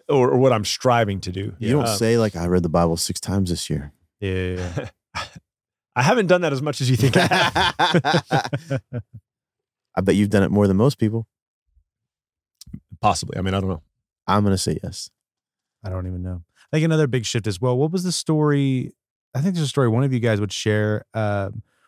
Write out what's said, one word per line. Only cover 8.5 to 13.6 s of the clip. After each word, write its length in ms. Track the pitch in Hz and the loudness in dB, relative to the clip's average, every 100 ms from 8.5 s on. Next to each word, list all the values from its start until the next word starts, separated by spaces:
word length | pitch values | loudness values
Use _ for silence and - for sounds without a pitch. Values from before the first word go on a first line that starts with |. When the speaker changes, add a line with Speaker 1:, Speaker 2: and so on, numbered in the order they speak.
| 135 156 135 - | -8 -6 -8 -6
Speaker 2:
<laughs> 100 | 120 - - _ _ _ _ _ _ _ 85 | -12 -12 -20 _ _ _ _ _ _ _ -2
I 40 | |
bet 140 | 95 | 2
you've 160 | 101 101 | 2 4
done 120 | 101 | 2
it 80 | 90 | 2
more 160 | 104 101 | 2 4
than 80 | 95 | 4
most 220 | 131 - | 2 2
people. 280 | 110 113 113 _ _ _ _ _ _ _ _ _ _ _ _ _ - - _ - | -2 -2 -8 _ _ _ _ _ _ _ _ _ _ _ _ _ -20 -20 _ -2
Speaker 1:
Possibly. 380 | 107 - - - | -2 -2 -4 -4
I 40 | |
mean, 120 | 95 | -2
I 60 | 98 | -2